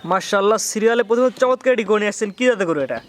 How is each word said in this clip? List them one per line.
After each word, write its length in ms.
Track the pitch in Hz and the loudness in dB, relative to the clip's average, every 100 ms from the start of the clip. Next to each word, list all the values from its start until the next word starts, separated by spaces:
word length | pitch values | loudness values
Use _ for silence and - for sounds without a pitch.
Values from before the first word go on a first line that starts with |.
মাশাআল্লাহ, 540 | 165 185 - 202 202 220 | -2 -2 0 0 2 0
সিরিয়ালে 440 | - 220 220 233 | -2 0 2 2
প্রথমে 280 | 214 233 254 - | 2 2 0 0
চমৎকার 320 | 254 254 262 | 0 0 0
একটি 120 | 240 | 0
গরু 140 | 208 214 | 0 0
নিয়ে 100 | 208 | 0
আসছেন। 220 | 202 208 | -4 -8
কি 140 | 190 | 0
জাতের 220 | 254 226 180 | 0 0 -2
গরু 140 | 151 | -2
এটা? 200 | 131 117 | -2 -6